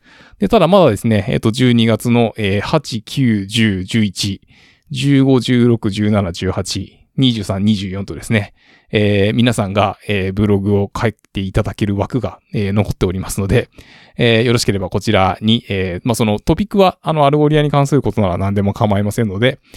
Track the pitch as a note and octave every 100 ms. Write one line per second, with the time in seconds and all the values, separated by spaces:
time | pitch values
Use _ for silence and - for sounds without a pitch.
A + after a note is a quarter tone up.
0 | _ - - _ G3 A#3 D#3+ G3 D#3+ G2+
1 | A#2 A2 F#2+ C#3 B2 G#2+ B2+ A#2+ A2+ A2
2 | B2+ A#2+ A2+ - G2+ G2+ - D#3+ - A2+
3 | - - B2+ G#2+ G2 A#2 A2+ F#2+ F#2 A#2
4 | G#2 - G#2 F#2 _ _ _ _ _ C3+
5 | C#3 C#3 C3+ C3 A#2 B2 A#2+ A#2 A2+ G2
6 | G#2 G#2+ F#2 F2 F#2 F#2 F#2 G2 G#2+ _
7 | _ - C3 A2+ F#2+ G2 G#2 G#2+ G2 F#2+
8 | G2 E2 - A2+ G2 _ _ _ _ G#2+
9 | G#2 G#2 G2+ B2 A#2+ A2+ G2+ G2+ G2+ -
10 | - G#2 F#2+ F#2+ G#2 G2 G2 G2+ G2+ -
11 | A#2+ - _ - G2 G#2+ G#2+ - G#2 G2+
12 | G2 C3 G2+ - _ B2 G2+ G2+ G2+ -
13 | F#2+ F#2 F2+ - G2 A#2+ - - - -
14 | - - A#2 A2+ B2 A#2 - G2 F#2 G#2
15 | G#2 G#2 F#2+ F#2 G#2+ A2+ - G2 F#2 F2
16 | - A2+ A#2 G#2 - D#3+ G#3 G3+ F#3+ -
17 | - D#3+ C#3+ D3 D3+ D3+ D3 C#3+ C#3 C#3+
18 | A#2 G#2 G2 F2+ G2 G2+ G2+ G2 A2 G2+
19 | G#2 G2+ A2+ F#2+ A#2+ C#3 _